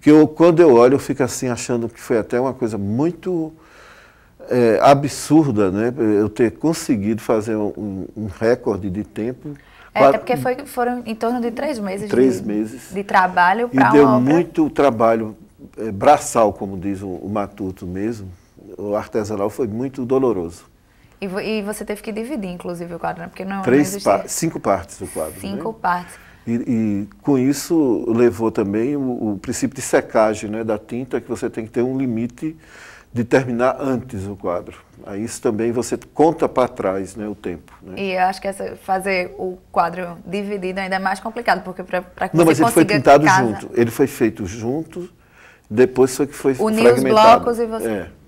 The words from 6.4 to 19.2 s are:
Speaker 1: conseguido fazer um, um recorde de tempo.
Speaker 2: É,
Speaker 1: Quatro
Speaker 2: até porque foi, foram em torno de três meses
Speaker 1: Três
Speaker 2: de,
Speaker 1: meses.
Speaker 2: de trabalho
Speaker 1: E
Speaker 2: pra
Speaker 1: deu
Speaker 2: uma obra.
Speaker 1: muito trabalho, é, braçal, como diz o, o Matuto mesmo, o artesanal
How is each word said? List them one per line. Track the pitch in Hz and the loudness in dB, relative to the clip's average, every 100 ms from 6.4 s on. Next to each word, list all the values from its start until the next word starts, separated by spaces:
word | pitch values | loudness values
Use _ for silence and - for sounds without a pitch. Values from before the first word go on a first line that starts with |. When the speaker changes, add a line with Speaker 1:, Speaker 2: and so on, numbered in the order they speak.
| 117 | 0
Speaker 1:
conseguido | - 151 165 - 120 101 107 | 2 -2 -2 -2 -2 0 -4
fazer | - 110 107 110 | 0 0 0 -2
um, | 104 - 104 95 90 - | -4 -6 -8 -8 -10 -10
um | 107 90 | -10 -2
recorde | 110 123 123 98 98 | 0 0 0 -4 -4
de | 92 | -6
tempo. | 104 - 110 127 151 143 - - - | -8 -6 -8 -8 -12 -16 -20 -20 -10
Speaker 2:
É, | 202 | 2
Speaker 1:
Quatro | 269 | 4
Speaker 2:
até | 226 | 4
porque | - 247 | -2 -4
foi, | 254 254 - | -2 -6 -8
foram | - 240 247 | -4 -4 -4
em | 233 | -8
torno | 220 226 247 | -6 -4 -2
de | 233 | -6
três | 240 285 254 | -6 -6 -6
meses | 202 196 208 | -6 -8 -2
Speaker 1:
Três | 117 131 110 | 2 2 2
Speaker 2:
de, | 107 | -4
Speaker 1:
meses. | 104 110 123 - | -4 -6 -8 -12
Speaker 2:
de | 190 | -10
trabalho | 196 202 185 180 175 202 240 | 0 2 2 2 2 2 0
Speaker 1:
E | 131 | 2
Speaker 2:
pra | - | 4
Speaker 1:
deu | 143 | 6
Speaker 2:
uma | 139 127 | 6 4
obra. | 127 | 4
Speaker 1:
muito | 160 170 - 151 | 2 2 0 -2
trabalho, | - 143 113 113 113 110 104 - _ 139 - | 4 2 4 2 2 -2 -10 -20 _ -20 -10
é, | 110 | -10
braçal, | 98 123 147 - 123 107 | 0 4 4 4 2 2
como | 104 101 98 | 2 -10 -8
diz | 95 95 | -6 -6
o, | 98 | -8
o | 87 95 | -10 -6
Matuto | 104 98 101 95 90 90 | -6 -6 -6 -10 -8 -10
mesmo, | 90 107 117 95 90 _ _ 98 90 | -6 -6 -6 -12 -18 _ _ -20 -12
o | 101 104 | -4 -4
artesanal | - 113 | -4 -6